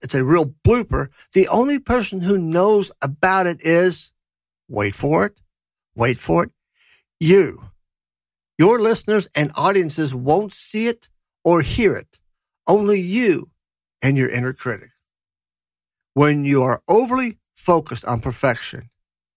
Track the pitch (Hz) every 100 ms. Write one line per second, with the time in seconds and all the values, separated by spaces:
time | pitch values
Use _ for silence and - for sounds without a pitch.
0 | - 135 127 170 151 - - 240 214 135
1 | 139 - _ 190 185 202 262 285 - 247
2 | 202 190 180 202 160 170 202 208 190 -
3 | 139 143 185 190 175 170 160 170 185 156
4 | - _ _ _ _ _ _ 110 104 -
5 | 143 160 202 - _ _ _ _ _ -
6 | 120 120 - 170 - - _ _ _ _
7 | _ _ 160 196 - - - _ _ _
8 | _ _ _ _ _ - 180 240 220 226
9 | - 214 - - 147 - 185 196 165 160
10 | 151 127 127 165 208 - - 214 233 233
11 | _ _ _ _ 165 170 139 - 202 110
12 | - _ _ _ _ _ - 202 208 202
13 | 180 214 233 165 - _ _ _ _ _
14 | 131 139 127 123 123 127 127 104 - _
15 | _ _ _ _ _ _ _ _ _ _
16 | _ 135 147 147 139 139 127 120 - 202
17 | 254 254 247 - _ - - 170 156 123
18 | - 113 135 117 135 113 - 117 117 _
19 | _ _ _